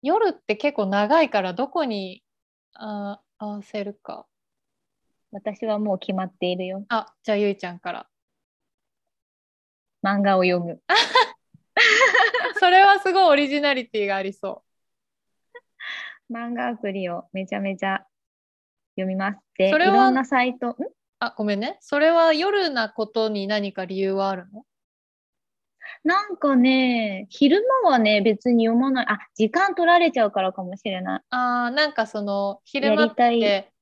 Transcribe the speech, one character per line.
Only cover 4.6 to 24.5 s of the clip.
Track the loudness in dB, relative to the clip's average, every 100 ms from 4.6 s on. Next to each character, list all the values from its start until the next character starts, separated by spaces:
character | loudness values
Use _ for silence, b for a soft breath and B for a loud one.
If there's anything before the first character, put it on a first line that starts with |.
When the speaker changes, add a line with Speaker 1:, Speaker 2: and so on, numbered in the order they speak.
| _ _ _ _ _ _ _
Speaker 2:
私 | -12 -10 -8 -6
は | -4
も | -2
う | -4
決 | -4
ま | -6
っ | -6
て | _ -6
い | -4
る | -6
よ。 | -10 -6
Speaker 1:
あ、 | -6 -6 _
じ | -4
ゃ |
あ | -2
ゆ | -2
い | -4
ち | -10
ゃ |
ん | -12
か | -12
ら。 | -12 -14 _ _ _ _ _ _ _ _ _ _ _ _ _ _ _ _ _ _ _
Speaker 2:
漫 | -4 0
画 | 2 2
を |
読 | 2 0
む。 | -4 -12 _
Speaker 1:
<laughs> | 0 4 2 2 -2 _ _ _ 2 4 6 4 4 2 0 -4 2
そ | 4
れ | 8
は | 8 6
す | 2
ご | 4
い |
オ | 6
リ | 4 2
ジ | -2
ナ | -2
リ | -2 -4
テ | -4
ィ | -2
が | -2
あ |
り | -6
そ | -8 -10 -12 _ _ _ _ _ _ _ _ _ -20 _ _ B B B B _
う。 |
Speaker 2:
漫 | -10 -8
画 | -4 -4
ア | -4
プ | -6
リ | -6 -6
を | -8 -10
め | -10 -8
ち | -6
ゃ |
め | -6 -4
ち |
ゃ | -4 -6 _ _ _ _ _ _ _ _ _ -8
読 | -6
み | -4
ま | -4
す。 | -6 _ _
で、 | 2
Speaker 1:
そ | 4
れ | 4
は |
Speaker 2:
い | 6
ろ | 4
ん |
な | 2
サ | 0 0
イ | 0 -2
ト、 | -8
ん？ | -8 -10 _ _ _
Speaker 1:
あ、 | -8 -4
ご |
め | -4 -2
ん |
ね。 | -4 -10
そ | -6 0
れ | 2
は | 4 4
夜 | 2 0 0 -2
な | -2 -6
こ | -4 -6
と | -2 -2
に | -2 -4
何 | -4 -4
か | -8
理 | -8 -4
由 | -2
は | -2 -2
あ | -4
る | -10